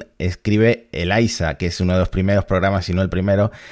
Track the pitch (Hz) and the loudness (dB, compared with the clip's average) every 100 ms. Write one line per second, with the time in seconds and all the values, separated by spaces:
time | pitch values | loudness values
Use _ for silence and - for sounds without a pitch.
0 | - - 92 87 - 104 113 117 - - | -6 -6 -4 -4 0 2 4 2 -4 -6
1 | 87 104 117 - 82 76 90 - 90 92 | -2 0 0 0 -4 -2 -4 -2 0 2
2 | 90 - 95 101 - 92 95 98 92 90 | 0 0 0 0 0 0 0 0 -2 -2
3 | 95 87 95 98 107 - - | -2 0 0 2 0 -4 -18